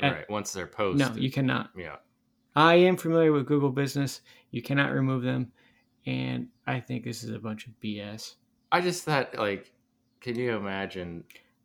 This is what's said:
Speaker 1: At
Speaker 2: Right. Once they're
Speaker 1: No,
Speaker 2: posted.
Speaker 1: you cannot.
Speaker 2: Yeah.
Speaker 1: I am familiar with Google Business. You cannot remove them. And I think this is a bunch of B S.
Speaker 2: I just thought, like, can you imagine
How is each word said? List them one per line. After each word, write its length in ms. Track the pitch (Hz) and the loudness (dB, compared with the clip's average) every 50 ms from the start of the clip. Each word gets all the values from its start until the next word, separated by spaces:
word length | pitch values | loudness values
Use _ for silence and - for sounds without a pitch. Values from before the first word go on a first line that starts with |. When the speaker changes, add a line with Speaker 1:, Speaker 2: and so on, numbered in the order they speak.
Speaker 1:
At 120 | - 143 87 | 0 0 0
Speaker 2:
Right. 160 | 78 - - | -2 -4 -4
Once 220 | 107 104 98 - | -4 -4 -4 -4
they're 140 | - 98 87 | -6 -6 -8
Speaker 1:
No, 60 | 85 - - 107 98 90 143 139 | -6 -4 -2 0 2 2 2 2
Speaker 2:
posted. 120 | 123 113 113 131 | 0 0 -2 -2
Speaker 1:
you 80 | 135 | -2
cannot. 380 | - 143 135 127 131 120 110 - _ | 0 0 0 2 0 0 -2 -6 _
Speaker 2:
Yeah. 200 | 95 87 78 71 - _ _ _ _ _ _ _ _ _ _ _ | -12 -12 -12 -12 -16 _ _ _ _ _ _ _ _ _ _ _
Speaker 1:
I 200 | 147 156 165 170 | 4 6 8 8
am 220 | 175 180 185 185 | 8 8 6 4
familiar 340 | 170 - 160 165 165 165 156 | 2 0 2 4 6 6 6
with 140 | 151 143 127 | 4 4 2
Google 240 | 131 147 143 139 139 | 2 2 2 2 2
Business. 520 | 127 139 139 127 127 143 139 127 - - - - - - _ _ | 2 0 -2 0 0 -2 -2 -2 -4 -10 -16 -20 -20 -20 _ _
You 100 | - 123 - | -10 -8 -4
cannot 280 | - 139 139 139 131 | 0 2 2 2 2
remove 300 | 131 139 135 131 131 127 123 | 0 0 0 0 0 0 -2
them. 280 | 127 131 127 127 - _ _ _ _ _ _ _ _ _ _ _ | -2 -2 -2 -4 -6 _ _ _ _ _ _ _ _ _ _ _
And 420 | 135 131 127 127 127 127 123 123 127 _ _ _ | -6 -4 -4 -4 -4 -4 -6 -8 -10 _ _ _
I 120 | - 127 127 | -4 -4 -4
think 220 | 117 - 127 120 - | -4 -6 -8 -6 -6
this 180 | 123 117 113 117 | -8 -10 -10 -10
is 60 | 113 | -10
a 100 | 110 104 | -10 -8
bunch 280 | 107 110 107 107 - | -8 -8 -8 -10 -12
of 120 | 117 107 _ | -16 -16 _
B 200 | - 107 104 104 | -8 -8 -8 -8
S. 340 | 101 104 107 113 - - - _ _ _ _ _ _ _ | -10 -10 -12 -12 -14 -16 -18 _ _ _ _ _ _ _
Speaker 2:
I 100 | 160 175 | 2 2
just 220 | 180 180 165 - - | 2 0 -2 -2 -2
thought, 320 | 156 151 139 123 - - | 0 0 2 0 0 -2
like, 340 | - 107 101 98 98 - - _ _ _ _ _ _ _ _ _ _ | -2 0 0 -2 -4 -6 -14 _ _ _ _ _ _ _ _ _ _
can 140 | - 127 117 | -8 -6 -4
you 200 | 117 123 123 113 | -2 -2 -2 -2
imagine 680 | 104 98 98 95 98 98 92 - 95 87 87 85 82 78 - - - _ _ _ _ | -4 -4 -6 -4 -4 -6 -6 -6 -8 -8 -8 -10 -12 -14 -18 -20 -20 _ _ _ _